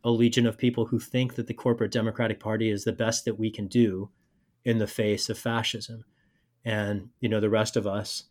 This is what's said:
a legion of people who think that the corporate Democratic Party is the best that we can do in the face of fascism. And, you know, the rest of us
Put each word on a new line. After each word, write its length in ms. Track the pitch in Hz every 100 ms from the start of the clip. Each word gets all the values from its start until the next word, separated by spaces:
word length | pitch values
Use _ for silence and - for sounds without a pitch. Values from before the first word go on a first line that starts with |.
a 60 | 120
legion 360 | 117 120 123 120
of 100 | 110
people 300 | 123 120 113
who 120 | 117
think 360 | - 127 127
that 140 | - 113
the 60 |
corporate 380 | 117 127 117 107
Democratic 480 | 117 110 104 113 104
Party 300 | 107 110 110
is 140 | 101
the 80 | 113
best 340 | 117 117 113 -
that 120 | 104
we 120 | 110
can 160 | 107 98
do 420 | 120 117 92 101 _ _ _ _ _
in 140 | 123 113
the 80 | 104
face 420 | - 107 101 -
of 80 | 104
fascism. 680 | 120 117 110 113 - 113 - _ _ _ _ _
And, 440 | 120 107 104 101 98 _
you 80 | 117
know, 120 | 107
the 100 | 107
rest 260 | 107 110 -
of 100 | 101
us 380 | 101 101 - -